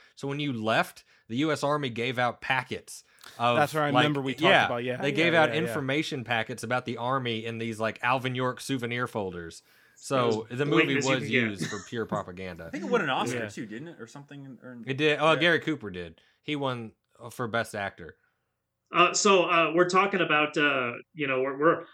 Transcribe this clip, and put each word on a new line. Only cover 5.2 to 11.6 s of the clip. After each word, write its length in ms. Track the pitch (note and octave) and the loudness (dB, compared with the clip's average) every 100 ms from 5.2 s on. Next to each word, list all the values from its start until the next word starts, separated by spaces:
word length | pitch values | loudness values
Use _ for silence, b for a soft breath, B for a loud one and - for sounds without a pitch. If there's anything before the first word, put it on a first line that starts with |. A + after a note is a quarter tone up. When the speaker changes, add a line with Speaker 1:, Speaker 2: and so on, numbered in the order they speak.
| E3+ | 4
Speaker 2:
yeah, 80 | E3 | 6
Speaker 1:
out 60 | D3+ | 4
Speaker 2:
yeah, 60 | A#2+ | 2
yeah. 100 | D#3+ | -2
Speaker 1:
information 560 | A#2 C3+ C#3+ E3 C#3 | -2 -2 -2 -2 -6
packets 380 | A#2 A#2 A2 B2 | -2 -2 -2 -6
about 240 | A2+ B2+ A#2+ | -2 -2 -2
the 100 | A#2 | -4
Army 480 | A#2+ C3+ B2 A2 | -2 -2 -2 -4
in 140 | A2+ A#2 | -6 -6
these, 200 | A#2 G#2+ | -6 -2
like, 200 | A2 G#2 | -4 -2
Alvin 320 | B2 C3 B2+ | 0 0 0
York 240 | B2+ B2+ B2 | -2 -2 -4
souvenir 480 | - C3+ A#2 A#2+ B2 | -6 -4 -4 -4 -4
folders. 560 | A#2 F#2+ F2 E2 - b b b _ | -4 -6 -6 -10 -14 b b b _
So 480 | - C3+ A#2+ A2 | -2 2 2 2
Speaker 3:
It 60 | A2 | -2
was 80 | B2 | -4
Speaker 1:
the 40 | |
Speaker 3:
blatant 60 | C#3+ | 2
Speaker 1:
movie 280 | D#3+ C#3+ C#3 | 4 4 2
Speaker 3:
as 60 | |
you 60 | C3+ | 2
Speaker 1:
was 80 | C3 | 0
Speaker 3:
can 60 | A2 | 0
get. 120 | B2+ | 0
Speaker 1:
used 240 | A2+ G2 | 0 -2